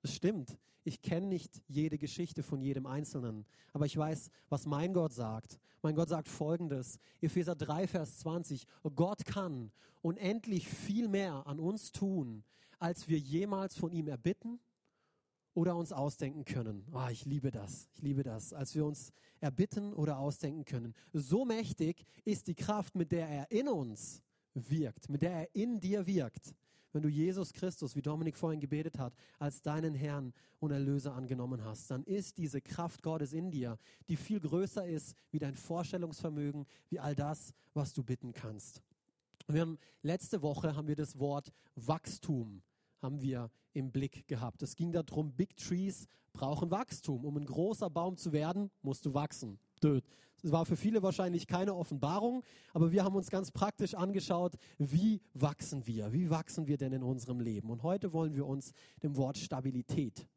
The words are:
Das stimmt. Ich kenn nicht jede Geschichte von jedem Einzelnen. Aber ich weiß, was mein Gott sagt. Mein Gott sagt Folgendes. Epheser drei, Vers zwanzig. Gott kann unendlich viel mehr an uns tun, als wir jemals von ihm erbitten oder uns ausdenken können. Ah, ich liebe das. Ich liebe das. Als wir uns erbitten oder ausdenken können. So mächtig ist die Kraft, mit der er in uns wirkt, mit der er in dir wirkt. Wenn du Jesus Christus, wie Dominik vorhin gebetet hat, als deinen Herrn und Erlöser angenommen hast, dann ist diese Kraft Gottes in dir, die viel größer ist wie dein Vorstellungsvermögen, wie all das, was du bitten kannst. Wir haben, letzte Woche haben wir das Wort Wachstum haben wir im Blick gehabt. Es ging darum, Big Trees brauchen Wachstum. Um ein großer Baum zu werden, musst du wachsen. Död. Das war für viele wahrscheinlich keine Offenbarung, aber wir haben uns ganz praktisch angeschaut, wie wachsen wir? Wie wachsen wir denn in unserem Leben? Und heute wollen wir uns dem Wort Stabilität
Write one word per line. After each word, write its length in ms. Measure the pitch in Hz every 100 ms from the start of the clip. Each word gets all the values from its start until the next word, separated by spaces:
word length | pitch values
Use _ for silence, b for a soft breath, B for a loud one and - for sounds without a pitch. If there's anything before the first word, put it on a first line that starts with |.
Das 120 | 147
stimmt. 440 | - 180 214 127 - b b
Ich 160 | - -
kenn 300 | - 170 196
nicht 320 | 180 - - _
jede 300 | 143 156 151
Geschichte 460 | 147 - 175 -
von 180 | 147 139
jedem 240 | 135 135
Einzelnen. 600 | 131 135 151 143 120 110 104 b b
Aber 140 | 143 143
ich 100 | 147
weiß, 320 | 151 151 - b b
was 160 | 143 156
mein 260 | 143 175
Gott 220 | 180 160
sagt. 440 | 120 113 110 - - b b
Mein 140 | 156
Gott 160 | 156 165
sagt 180 | 165 147
Folgendes. 720 | - 151 165 170 139 123 - b b
Epheser 320 | 165 180 170
drei, 340 | 165 151 151 185
Vers 300 | 185 151 -
zwanzig. 480 | 160 170 165 135 - B 156
Gott 300 | 135 175 208
kann 480 | - 202 185 135 110 b b b
unendlich 680 | 165 170 185 226 220 185 156
viel 400 | - - 208 233
mehr 380 | 196 190 139 143
an 120 | 143
uns 340 | 165 214 -
tun, 520 | - 196 190 127 110 b b b b
als 300 | 170 175 160
wir 100 | 160
jemals 600 | 135 156 202 196 190 -
von 140 | 165
ihm 160 | 170 151
erbitten 520 | 127 165 196 233 240 _ _ _ _ _ _ _ _ _
oder 200 | - 170
uns 160 | 170 170
ausdenken 540 | 156 143 - 135 151
können. 420 | 143 131 113 101 107
Ah, 180 | 131 127
ich 140 | 117
liebe 260 | 139 143 139
das. 380 | 117 101 - -
Ich 80 | -
liebe 200 | 143 139
das. 300 | 131 110 -
Als 220 | 151 135
wir 100 | 151
uns 260 | 151 147 - b b b
erbitten 540 | 151 131 196 - 202
oder 240 | 104 151 135
ausdenken 480 | 143 - 147 156 139
können. 260 | 127 117 113 B
So 320 | 160 131 190 262
mächtig 580 | 226 226 - 160 175 B B -
ist 200 | 202 -
die 80 |
Kraft, 400 | 175 - 214 190
mit 160 | 185 170
der 160 | 170 160
er 240 | 147 139
in 180 | 220 285
uns 540 | 202 123 107 - - _ _ _
wirkt, 560 | - 113 156 135 - -
mit 140 | 143
der 100 | 165
er 220 | 175 160
in 260 | 202 233 226
dir 260 | 185 202 180
wirkt. 480 | 190 120 - - - b b b
Wenn 100 | 151
du 60 | 151
Jesus 460 | 147 165 185 185
Christus, 420 | - 185 - 139 147
wie 60 |
Dominik 340 | 139 151 160 -
vorhin 240 | 165 156
gebetet 380 | 143 147 156 -
hat, 180 | 127 - B B
als 240 | 143 139
deinen 320 | 151 151 160
Herrn 400 | 143 147 143 131 b b b
und 100 | 156
Erlöser 440 | 139 139 143 135
angenommen 500 | 127 127 127 123 127
hast, 260 | 110 110 -
dann 140 | 131
ist 320 | 151 196 190 -
diese 240 | 160 139
Kraft 420 | - - 170 -
Gottes 300 | 160 160 143
in 180 | 156 185
dir, 280 | 151 123 113 B B -
die 80 | 160
viel 240 | - 208
größer 460 | 151 165 190 - 180
ist 300 | 160 - - b
wie 80 | 156
dein 160 | 143
Vorstellungsvermögen, 1120 | 135 - 170 175 185 170 151 165 147 147 147 139 B B
wie 100 | 175
all 140 | 139 139
das, 380 | 143 156 - b b
was 220 | 147 143
du 100 | -
bitten 280 | 123 127 123
kannst. 500 | 113 110 107 - - _ _ _ _ _ _ -
Wir 140 | 151
haben, 160 | 165 160 B B
letzte 400 | 147 175 - 208
Woche 340 | 147 143 160 147
haben 100 | 151
wir 100 | 147
das 220 | 147 135
Wort 320 | 143 143 - b b
Wachstum 880 | - 117 156 - - - 139 113 98 _ _ _ _
haben 180 | 131 143
wir 300 | 135 123 117 b b
im 180 | 151 135
Blick 340 | 127 135 - -
gehabt. 360 | 127 120 -
Es 140 | 143 -
ging 140 | 170
darum, 420 | 170 151 151 156
Big 240 | 127 196 -
Trees 500 | - 175 196 185 - b b
brauchen 380 | - 135 147 175
Wachstum. 540 | 190 262 - - 131 143
Um 100 | 147
ein 80 |
großer 460 | 143 139 185 214 190
Baum 260 | 160 175 180
zu 160 | 175
werden, 380 | 151 156 180 202 _
musst 240 | 139 131
du 80 | 147
wachsen. 460 | 135 151 - 120 98 _ _
Död. 220 | 151 135 - B B B
Das 120 | 170
war 120 | 160
für 120 | 165 170
viele 260 | 202 220
wahrscheinlich 440 | 190 170 185 175 -
keine 280 | 180 196
Offenbarung, 680 | 185 165 139 139 185 226 254 B B B
aber 200 | 165 165
wir 120 | 185
haben 100 | 190
uns 160 | 196 180
ganz 200 | 190 190
praktisch 440 | - 202 - 202
angeschaut, 600 | 202 185 190 151 175 180 - B B
wie 420 | 143 151 214 208 b
wachsen 520 | 131 143 143 - 143 113
wir? 260 | 110 104
Wie 180 | 127 180
wachsen 360 | 160 156 - 147
wir 100 | 143
denn 160 | 135
in 100 | 131
unserem 380 | 127 131 120 123
Leben? 300 | 117 104 110
Und 120 | 117
heute 300 | 147 196 190
wollen 220 | 160 160
wir 120 | 139 143
uns 260 | 139 - B B B
dem 140 | 151 139
Wort 200 | 131 139
Stabilität 880 | - 135 131 127 117 - 127 - -